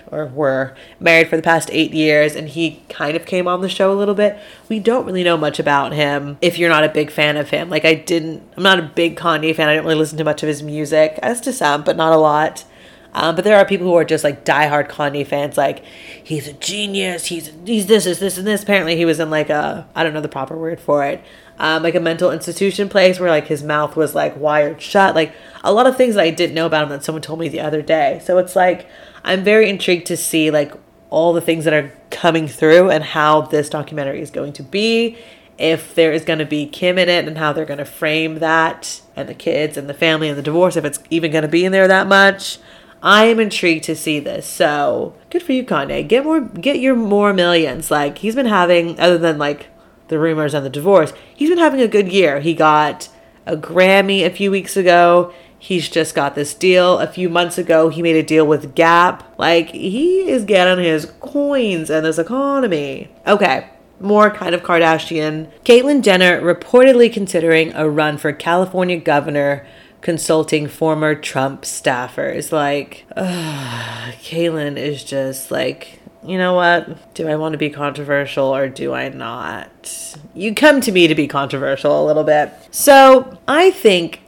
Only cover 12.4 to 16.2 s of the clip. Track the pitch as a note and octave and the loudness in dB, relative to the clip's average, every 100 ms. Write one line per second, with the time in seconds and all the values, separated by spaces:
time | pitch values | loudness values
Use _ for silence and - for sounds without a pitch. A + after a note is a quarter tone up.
12.4 | D#3 - - - - - - - - A3 | 0 -4 -20 -20 -20 -20 -12 -4 -2 0
13.4 | G#3 G#3 G3 G3 F3+ E3+ D3+ D#3+ D3 C#3 | 4 4 4 0 2 2 2 0 -2 -4
14.4 | - C#3+ D3+ D3 C#3+ - C#3+ C#3+ C#3 C#3+ | 0 0 2 0 -2 -4 -4 -4 -4 -4
15.4 | C#3+ D3+ C3+ - - - - - | -4 -2 -2 -4 -14 -20 -20 -20